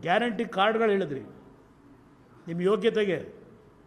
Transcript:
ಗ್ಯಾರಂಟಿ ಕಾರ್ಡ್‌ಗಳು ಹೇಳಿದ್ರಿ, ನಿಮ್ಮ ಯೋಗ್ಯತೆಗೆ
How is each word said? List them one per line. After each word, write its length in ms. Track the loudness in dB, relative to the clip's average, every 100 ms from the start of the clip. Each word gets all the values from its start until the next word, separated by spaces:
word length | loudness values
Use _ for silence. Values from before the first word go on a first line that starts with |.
ಗ್ಯಾರಂಟಿ 440 | 0 0 0 -4 -4
ಕಾರ್ಡ್‌ಗಳು 460 | 0 2 2 2
ಹೇಳಿದ್ರಿ, 280 | 2 0 -6 -12 -20 -20 -20 -20 -20 -20 -20 -20 -20 -20 -20 -10
ನಿಮ್ಮ 140 | -2
ಯೋಗ್ಯತೆಗೆ 720 | 0 2 2 2 0 -2 -6 -16 -20 -20 -20 -20